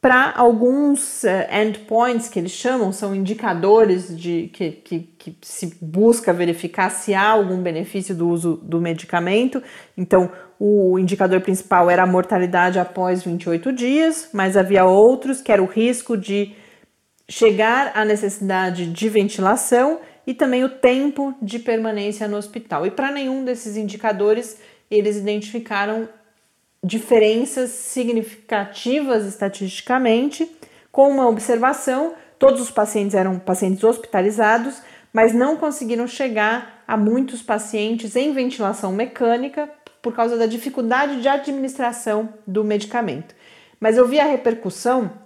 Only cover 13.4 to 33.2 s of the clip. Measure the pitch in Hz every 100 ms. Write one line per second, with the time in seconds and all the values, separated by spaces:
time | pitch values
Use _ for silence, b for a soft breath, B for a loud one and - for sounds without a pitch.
13.4 | 175 170 208 254 240 285 320 320 - 202
14.4 | 190 196 185 196 185 190 220 262 269 262
15.4 | - 208 185 214 233 240 - 226 190 202
16.4 | 202 B B B B _ _ _ - -
17.4 | 226 202 220 247 277 214 214 208 202 202
18.4 | 196 190 185 175 170 170 214 208 202 -
19.4 | 190 240 - 240 269 320 B B - 247
20.4 | 277 254 262 262 254 262 285 285 277 262
21.4 | 202 233 233 226 220 214 202 208 214 208
22.4 | 208 240 226 151 180 202 269 285 262 262
23.4 | 254 240 226 208 208 202 226 196 208 220
24.4 | 240 - b b b 214 208 208 202 208
25.4 | 208 233 226 202 208 220 220 - _ _
26.4 | _ _ _ _ 180 220 226 233 214 226
27.4 | 277 - 247 - - - 240 226 220 -
28.4 | - 214 202 - 240 277 277 226 202 196
29.4 | 196 196 190 - - 254 247 226 285 -
30.4 | 320 B B B B - 277 277 254 214
31.4 | 214 233 254 294 - 254 330 B B _
32.4 | 269 247 240 - 208 214 202 196